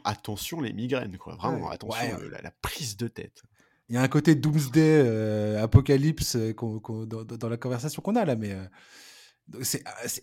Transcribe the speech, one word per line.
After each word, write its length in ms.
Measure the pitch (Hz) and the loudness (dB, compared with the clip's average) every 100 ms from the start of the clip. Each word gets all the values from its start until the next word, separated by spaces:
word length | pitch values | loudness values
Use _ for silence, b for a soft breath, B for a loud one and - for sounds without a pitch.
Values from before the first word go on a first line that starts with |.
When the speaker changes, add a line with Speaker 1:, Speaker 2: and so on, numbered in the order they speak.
| - | -4
Speaker 1:
attention 560 | 104 - 104 - 165 | -4 -6 -8 -8 -6
les 100 | 120 | -6
migraines, 460 | 104 123 127 110 92 | -6 -4 -4 -4 -10
quoi. 180 | 80 85 | -14 -8
Vraiment, 320 | 104 - 80 | -4 -4 -6
Speaker 2:
Ouais, 60 | |
Speaker 1:
attention, 420 | 85 107 110 - - | -8 -6 -4 -4 -6
Speaker 2:
ouais. 60 | |
Speaker 1:
le, 80 | - | -10
la, 120 | - | -12
la 100 | 156 | -14
prise 440 | - - - 123 101 | -10 -10 -8 -8 -6
de 140 | 120 | -8
tête. 340 | - - _ _ _ _ _ - | -8 -14 _ _ _ _ _ -4
Speaker 2:
Il 60 | 120 | 0
y 20 | |
a 40 | |
un 60 | 131 | 2
côté 280 | 147 165 151 | 4 6 6
doomsday, 640 | 151 151 131 147 156 156 123 | 6 2 2 4 6 8 6
euh, 560 | 110 110 107 107 107 | 4 0 0 0 0
apocalypse, 760 | 110 143 131 135 151 147 - 120 | 6 6 8 4 4 0 -2 -2
euh, 160 | 110 | -2
qu'on, 260 | 110 113 107 | -4 -6 -8
qu'on, 260 | - 110 110 | -8 -10 -8
dans, 180 | 110 113 | -10 -10
dans 240 | 113 113 | -8 -6
la 80 | 117 | -4
conversation 440 | 127 123 147 - | -4 -4 -6 -6
qu'on 140 | 196 233 | -2 0
a 80 | 180 | 0
là, 100 | 113 | 0
mais, 160 | 104 | -2
euh, 140 | 95 95 B B B B B B B - 113 | -8 -10 B B B B B B B -18 -8
c'est, 180 | 127 - - | -6 -6 -8
euh, 40 | - 120 | -10 -8
c'est, 120 | - | -2